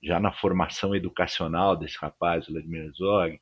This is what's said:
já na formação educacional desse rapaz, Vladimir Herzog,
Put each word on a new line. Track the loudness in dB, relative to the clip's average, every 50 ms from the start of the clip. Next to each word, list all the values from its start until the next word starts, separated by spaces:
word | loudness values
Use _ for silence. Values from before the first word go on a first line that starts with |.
| -4
já | 0 0 2
na | 2 0
formação | 0 2 0 2 2 2 2 0 -2 -2 -2 0 0
educacional | 0 -2 -2 -2 -2 -2 0 0 -2 -2 -2 0 2 4 4 4
desse | 2 0 -8 -8 -8
rapaz, | -8 -8 -4 -2 0 2 2 0 -2 -4
Vladimir | -8 -8 -8 -8 -8 -8 -8
Herzog, | -10 -8 -2 0 2 4 4 4 2 -2 -6